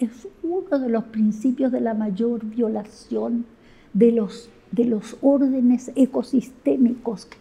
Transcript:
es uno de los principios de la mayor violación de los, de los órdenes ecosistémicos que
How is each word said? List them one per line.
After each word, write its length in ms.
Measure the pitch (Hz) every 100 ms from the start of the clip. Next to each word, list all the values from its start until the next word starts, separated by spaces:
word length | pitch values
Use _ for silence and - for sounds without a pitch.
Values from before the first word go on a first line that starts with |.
es 260 | 226 - 392 -
uno 360 | 330 370 370 277
de 100 | 254
los 160 | 226
principios 680 | 220 220 214 214 262 254 262
de 100 | 247
la 140 | 233
mayor 500 | 220 214 185 233 233
violación 1000 | 214 226 220 214 202 - - 220 233 233 240 - - - -
de 180 | 196 233
los, 380 | 233 202 - - - -
de 140 | 185 240
los 300 | 214 - -
órdenes 720 | 277 277 269 262 247 247 -
ecosistémicos 1300 | - 254 269 - 254 - - 277 262 233 240 233 196 -
que 100 | -